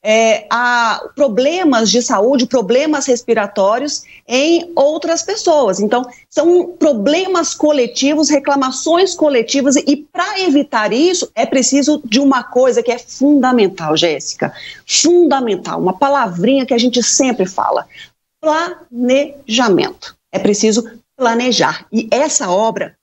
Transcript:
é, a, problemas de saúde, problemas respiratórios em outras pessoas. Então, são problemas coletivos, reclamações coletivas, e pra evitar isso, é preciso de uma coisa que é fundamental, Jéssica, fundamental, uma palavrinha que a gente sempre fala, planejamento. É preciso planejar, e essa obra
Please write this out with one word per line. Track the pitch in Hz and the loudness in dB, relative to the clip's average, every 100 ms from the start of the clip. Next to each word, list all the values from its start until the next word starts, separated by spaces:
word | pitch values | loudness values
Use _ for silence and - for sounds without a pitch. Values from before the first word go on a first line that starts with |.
é, | 233 220 226 214 - | 2 2 2 0 -2
a, | 233 247 240 233 - - | -2 0 0 -2 -4 -8
problemas | - 285 202 262 339 349 240 220 | -2 -2 2 0 0 0 2 2
de | 214 | 0
saúde, | 233 220 220 277 254 | 0 0 2 2 0
problemas | 262 190 247 302 302 | -2 0 0 0 -2
respiratórios | 269 247 - 226 202 202 196 226 294 - - - - | 0 -2 0 -2 -2 0 0 0 -4 -8 -12 -20 -4
em | 247 294 339 339 | 0 2 0 0
outras | - 277 311 330 330 | 0 2 0 -4 -4
pessoas. | - 427 - 302 233 185 | -4 -4 0 2 2 0
Então, | 208 247 254 - _ | 0 -2 -4 -14 _
são | - 320 349 349 - | 0 2 2 0 -2
problemas | 311 240 202 311 381 359 330 | 0 0 0 0 0 -2 -2
coletivos, | - 302 294 233 - 269 302 311 | -2 0 2 -2 0 0 2 2
reclamações | 294 277 285 269 262 - 339 381 | 0 0 0 -2 -4 -2 0 0
coletivas, | - 311 262 226 285 269 269 | 0 0 0 0 0 2 0
e | - 294 - | 0 -2 -4
pra | - 370 392 | -6 -6 -2
evitar | 381 285 285 240 214 | 2 2 2 -2 0
isso, | 226 339 370 - | 2 2 0 -4
é | - | -4
preciso | 247 269 247 277 285 302 | 0 0 2 0 2 0
de | 240 214 | 0 0
uma | 277 269 | 2 0
coisa | 233 247 254 233 | -2 0 2 2
que | 233 | -2
é | 233 | -4
fundamental, | - - 277 294 254 247 196 185 160 | -8 -2 2 4 4 2 2 0 -4
Jéssica, | 160 170 143 - - - - - - - | 0 0 -2 -8 -6 -8 -8 -18 -20 -4
fundamental, | - 302 349 330 269 240 190 175 165 | 0 4 4 4 2 0 -4 -6 -4
uma | 175 | -2
palavrinha | 196 277 277 226 170 202 269 | 0 0 0 -2 0 2 2
que | 254 | 2
a | 240 | 0
gente | 247 247 | 2 0
sempre | 226 - 269 226 | 0 0 0 0
fala, | 185 - - - - - - _ _ _ | -4 -2 -2 -4 -6 -20 -20 _ _ _
planejamento. | 311 311 349 349 - 240 247 262 294 - - 220 240 175 - - - _ _ | -2 -2 -2 -10 -16 -4 0 2 0 -8 -4 0 2 2 0 -6 -20 _ _
É | 190 | -2
preciso | 190 202 220 214 226 - _ | 0 2 2 0 -4 -14 _
planejar, | _ 247 233 254 233 - - - | _ -2 0 0 0 -2 -4 -6
e | 220 226 | -6 -2
essa | 233 294 - 208 | 0 0 -2 -2
obra | 180 226 - 151 _ | 0 0 -4 -10 _